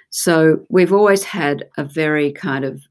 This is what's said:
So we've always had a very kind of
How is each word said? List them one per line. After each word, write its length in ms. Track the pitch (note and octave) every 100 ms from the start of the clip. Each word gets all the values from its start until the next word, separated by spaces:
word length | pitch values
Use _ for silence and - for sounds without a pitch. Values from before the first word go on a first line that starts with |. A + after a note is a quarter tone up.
| _
So 560 | - F3+ E3 D#3+ D#3 -
we've 240 | F#3 F3+
always 320 | G3+ G#3 G3
had 400 | - F#3+ C#3+ C#3+ - -
a 60 |
very 460 | C#3+ D#3 D#3 D3+ D3
kind 340 | C#3+ D#3+ C3+ C#3
of 160 | C#3+ -